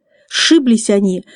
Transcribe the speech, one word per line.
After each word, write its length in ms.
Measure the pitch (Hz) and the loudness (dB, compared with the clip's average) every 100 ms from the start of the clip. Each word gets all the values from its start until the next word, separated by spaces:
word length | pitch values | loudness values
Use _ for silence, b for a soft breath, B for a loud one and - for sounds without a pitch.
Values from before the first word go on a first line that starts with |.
| _ _ _ | _ _ _
сшиблись 580 | - - 320 247 220 220 | -6 0 2 2 0 0
они, 360 | 202 196 185 b | 0 0 -4 b